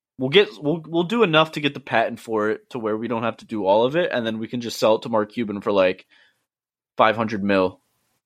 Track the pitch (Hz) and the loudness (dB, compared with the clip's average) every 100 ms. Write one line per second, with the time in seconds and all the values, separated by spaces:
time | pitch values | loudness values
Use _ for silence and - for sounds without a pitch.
0 | _ - 131 175 202 - 147 170 156 165 | _ -8 2 2 2 -2 -4 -4 -4 -4
1 | 175 233 202 156 156 156 143 143 - 117 | -2 0 2 2 2 0 -2 -2 -2 0
2 | 107 117 - 110 107 - - 127 110 110 | 0 -4 -4 -2 -2 -4 -8 -6 -4 -4
3 | 113 117 113 113 107 110 95 107 123 160 | -4 -4 -4 -6 -8 -4 2 2 2 0
4 | 180 123 113 110 110 123 117 - 117 110 | -2 -2 -4 -6 -8 -8 -8 0 2 2
5 | 123 113 107 - 104 101 110 101 92 92 | 0 -2 -2 -4 -6 -4 0 2 2 0
6 | _ _ _ _ _ _ _ _ _ - | _ _ _ _ _ _ _ _ _ 2
7 | 110 107 107 104 98 98 92 92 _ _ | 2 2 -4 -4 0 2 2 -2 _ _
8 | _ _ | _ _